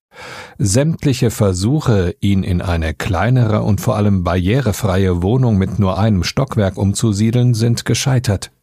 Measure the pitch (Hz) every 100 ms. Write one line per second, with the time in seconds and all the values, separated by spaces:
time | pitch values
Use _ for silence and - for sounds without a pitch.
0 | _ - - - - - 98 107 151 165
1 | 147 123 120 - 104 90 101 151 139 104
2 | 87 - 101 98 92 87 92 85 80 76
3 | - 87 107 131 110 107 113 98 - 104
4 | 104 95 87 90 90 127 120 95 101 92
5 | 95 90 92 131 127 101 95 - 95 92
6 | 110 98 85 - 139 - 98 - 101 98
7 | 117 98 113 120 123 110 120 117 - 117
8 | 135 131 127 98 - _